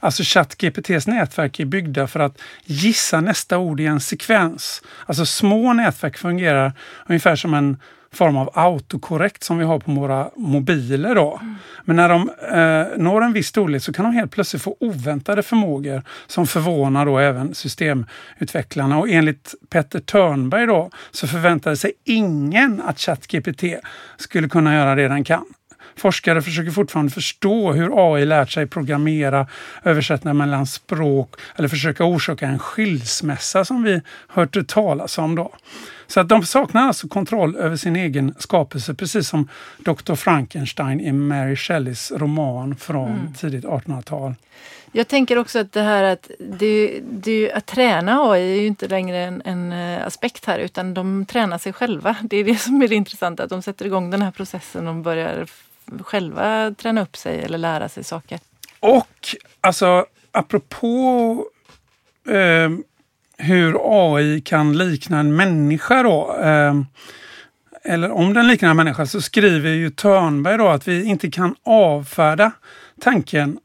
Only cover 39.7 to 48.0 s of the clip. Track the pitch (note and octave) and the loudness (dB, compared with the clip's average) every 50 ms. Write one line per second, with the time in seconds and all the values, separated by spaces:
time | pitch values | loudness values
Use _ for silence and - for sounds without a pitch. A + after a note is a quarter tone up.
39.7 | - _ - - D#3 - - - F3 C3+ - F#3+ F3 D3 B2+ G#2+ - E3 C#3 B2 | -20 _ -4 -4 -4 -4 -4 -6 -6 -2 0 0 2 2 0 -4 -8 -8 -8 -8
40.7 | - - D3+ C3 C3+ D3 D3 C#3 C3+ C#3 C#3+ C#3+ D3 C#3 C3+ C3+ C#3 C3+ - - | -6 -6 -4 -4 -4 -4 -2 -2 -2 0 0 0 -2 -2 -2 -2 -4 -4 -4 -4
41.7 | F3 D#3+ C3+ B2+ B2 A2+ - - C#3 - D3+ D3 D3 D#3 D#3 C#3+ D#3 C#3 B2+ C3+ | -2 -2 -2 -4 -6 -8 -10 -10 -6 -4 -2 -2 -2 -2 -2 -4 -4 -6 -6 -8
42.7 | C#3+ C#3 - - D#3 C#3 C3 - G#3+ - - D#3 C#3 C3 - D#3 C3+ B2+ A#2+ - | -10 -10 -10 -8 -6 -6 -4 -4 -6 -6 -6 -8 -10 -10 -8 -8 -8 -8 -6 -6
43.7 | F3 C#3 - - D3 B2+ B2 - D3+ D3 C3+ C3+ B2+ - _ _ _ - - - | -6 -6 -6 -6 -10 -10 -8 -10 -10 -8 -6 -8 -10 -10 _ _ _ -20 -20 -20
44.7 | - - - _ _ A3 A#3 - - C#4 C4 A#3+ B3 A#3+ A#3+ A#3 - A#3 G#3+ G3 | -20 -20 -20 _ _ -4 -2 0 2 0 2 2 2 0 0 -2 -2 -4 -4 -2
45.7 | - G#3+ G#3+ G#3 G#3+ G3+ F#3+ F#3+ F#3 F3+ _ - - - - - G3 F3+ G3+ G#3+ | -2 -2 0 2 2 4 4 2 0 -2 _ -20 -20 -16 -14 -14 -6 -2 0 2
46.7 | G#3+ G#3+ G#3+ G#3 - - C4 B3 A#3+ G3+ F#3 A3 A3+ A3 G#3+ - - G#3+ - - | 2 2 2 0 -2 -6 -10 -10 -12 -8 -4 -2 0 0 0 0 -2 -6 -8 -6
47.7 | - - B3+ B3 G3+ D#3+ | 0 2 2 4 4 2